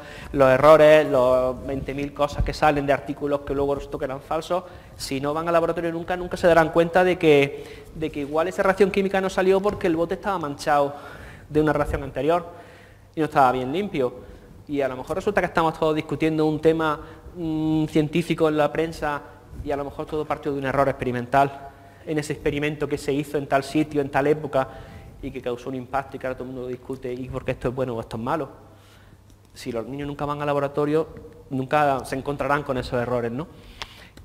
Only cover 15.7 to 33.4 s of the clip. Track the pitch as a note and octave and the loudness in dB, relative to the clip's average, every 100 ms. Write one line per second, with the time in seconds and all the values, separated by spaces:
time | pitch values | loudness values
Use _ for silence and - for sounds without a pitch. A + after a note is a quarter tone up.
15.7 | D#3 D#3 D#3 D3+ C#3+ D#3+ D#3 D#3 D3+ D#3+ | 2 0 0 -2 0 0 2 2 2 2
16.7 | D#3+ D#3 D3+ - - - F3+ E3 D#3 D#3 | 4 2 -2 -6 -18 -16 -8 -4 -2 0
17.7 | D#3 D#3 D#3+ D3 F3 E3 E3 D#3+ D3+ D3 | 0 2 2 2 0 -2 0 2 2 0
18.7 | D#3 E3 D#3+ D3+ C#3+ - - - - D3 | 0 -4 -4 -6 -6 -10 -20 -18 -12 -6
19.7 | C#3+ C#3+ - D3+ D#3 D3 C#3+ D3+ C#3 C3+ | -6 -6 -10 -6 -6 -4 -4 -4 -4 0
20.7 | C3+ C3+ - B2+ B2 A#2+ C#3 C#3 - - | 2 2 0 -4 -4 0 2 2 0 -16
21.7 | - - - - D#3 D3 D3 D#3 C#3+ D3 | -20 -20 -16 -6 -4 -4 -4 -4 -2 -4
22.7 | D3+ C#3+ C#3+ - C#3 C#3+ D3+ C#3 C#3+ C#3 | -4 -4 -4 -2 -4 -4 -6 0 0 0
23.7 | D#3 D3+ C#3+ C3+ C#3 C#3+ D3+ D3 C3+ C3 | 0 0 0 -2 0 2 0 0 -2 -4
24.7 | - - - - - C3+ C3 B2 A#2+ C3+ | -8 -18 -18 -20 -14 -12 -8 -6 -6 -8
25.7 | C3 A#2+ C3+ C#3 C3 C3 B2+ B2+ C3 B2+ | -10 -6 -6 -6 -8 -8 -8 -10 -10 -10
26.7 | B2+ - C3 B2 B2+ B2+ C3 - B2+ C3 | -10 -10 -10 -8 -8 -8 -8 -6 -4 -4
27.7 | C3 B2+ A2+ A2+ A#2 A#2+ D#3+ C#3+ - - | -4 -4 -6 -8 -8 -4 -4 -4 -12 -20
28.7 | - - - - - - - _ - C3 | -20 -20 -20 -20 -20 -20 -20 _ -14 -8
29.7 | A2+ A2 C#3 C#3+ C#3+ D3 D3 D3 C#3+ C#3 | -6 -6 -8 -8 -6 -6 -2 -2 0 0
30.7 | D3 D3 D3+ D#3 - - - - C3 C3 | 0 0 0 -2 -8 -20 -20 -8 -6 0
31.7 | D3+ D3 C3 A2 C3+ B2+ C#3+ C3+ D3 C#3+ | 2 2 0 -4 -6 -6 -4 0 0 0
32.7 | B2+ B2 B2 A#2 B2 A#2 A#2+ | -4 -2 -2 -2 -2 -2 -6